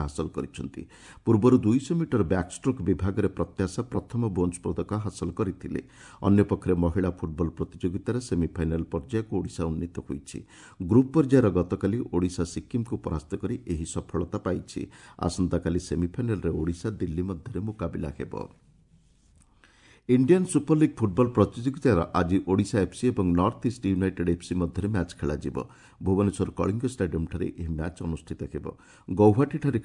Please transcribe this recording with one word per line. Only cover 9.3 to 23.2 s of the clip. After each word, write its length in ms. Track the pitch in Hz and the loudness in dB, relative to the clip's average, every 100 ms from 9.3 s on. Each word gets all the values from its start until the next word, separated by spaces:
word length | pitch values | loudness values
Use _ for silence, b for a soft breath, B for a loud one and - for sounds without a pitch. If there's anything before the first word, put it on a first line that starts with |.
| 98 | -4
ଓଡ଼ିଶା 240 | 90 - | -4 -4
ଉନ୍ନୀତ 320 | 82 80 85 - - | -4 -4 -6 -10 -8
ହୋଇଛି। 320 | 69 - - - B B B | -10 -10 -14 -16 B B B
ଗ୍ରୁପ୍ 320 | 85 113 131 | 4 4 6
ପର୍ଯ୍ୟାୟର 340 | 165 135 131 110 90 | 2 6 6 6 4
ଗତକାଲି 400 | 87 98 98 95 - | 0 0 0 -2 -2
ଓଡ଼ିଶା 300 | 87 90 - | 0 0 -2
ସିକ୍କିମକୁ 500 | 85 - - 120 117 - - | -4 -6 -6 -6 -4 -6 -4
ପରାସ୍ତ 260 | 80 - 98 | -6 -6 -8
କରି 140 | 98 127 123 | -6 -6 -4
ଏହି 140 | 80 82 | -4 -4
ସଫଳତା 440 | - - 85 85 104 95 | -6 -4 -4 -4 -4 -4
ପାଇଛି। 340 | 90 - - - B B B 87 | -4 -6 -10 -10 B B B -4
ଆସନ୍ତାକାଲି 540 | - 87 87 85 87 - | 0 0 0 0 -2 -2
ସେମିଫାଇନାଲରେ 640 | 78 87 - 117 98 85 80 | -2 -2 -2 -4 -2 -2 -2
ଓଡ଼ିଶା 280 | 82 85 113 98 | -2 -4 -6 -6
ଦିଲ୍ଲୀ 220 | 90 80 | -4 -4
ମଧ୍ୟରେ 380 | 92 87 - 95 107 | -4 -6 -8 -8 -6
ମୁକାବିଲା 440 | 104 85 87 78 67 | -6 -6 -4 -8 -8
ହେବ। 140 | 60 50 - - _ _ _ _ _ _ _ _ _ b b b b b - | -10 -8 -12 -16 _ _ _ _ _ _ _ _ _ b b b b b 2
ଇଣ୍ଡିଆନ୍ 380 | 127 131 185 180 | 4 8 6 6
ସୁପର 240 | 147 135 156 | 0 2 4
ଲିଗ୍ 140 | 151 147 | 4 2
ଫୁଟବଲ 280 | 110 90 123 120 | 0 2 2 4
ପ୍ରତିଯୋଗିତାର 640 | 101 - 123 131 139 90 - 87 | 2 2 -6 0 2 4 2 0
ଆଜି 180 | 85 95 - | 2 2 2
ଓଡ଼ିଶା 280 | 95 104 110 | 2 2 0
ଏଫ୍ 120 | 87 - | 0 0
ସି 60 | 123 | -2
ଏବଂ 140 | 120 | 2